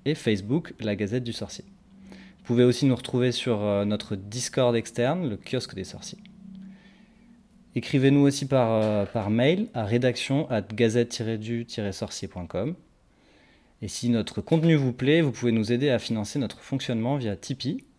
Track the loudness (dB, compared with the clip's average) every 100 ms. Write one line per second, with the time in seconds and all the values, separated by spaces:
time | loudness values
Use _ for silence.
0 | -4 -2 0 0 0 -2 -4 -6 -4 -2
1 | -2 -2 -4 -8 -10 -12 -18 -20 _ -20
2 | -20 -20 -20 -12 0 4 6 6 2 2
3 | 0 0 0 0 -2 0 2 2 0 -2
4 | -4 -8 -8 -8 -4 0 2 2 -2 -2
5 | 0 0 -2 -6 -6 -6 -6 -10 -10 -12
6 | -14 -16 -20 -20 -20 -18 -18 -20 -20 -20
7 | -20 _ -20 -20 _ _ -8 -6 0 4
8 | 6 8 6 4 2 2 4 4 2 2
9 | 0 -2 0 2 4 2 -2 -4 0 2
10 | 2 0 0 -2 0 -2 -2 2 2 4
11 | 0 -2 -4 -4 -4 -6 -6 -6 -6 -6
12 | -8 -8 -10 -10 -8 -4 -4 -6 _ _
13 | _ _ _ _ _ _ _ _ -10 -4
14 | 0 0 -2 -6 0 2 4 4 2 0
15 | 2 4 2 0 0 2 2 0 2 0
16 | 0 -4 -4 -4 -4 -6 -6 -4 -2 -2
17 | 0 -2 -2 -4 -6 -6 -4 -6 -10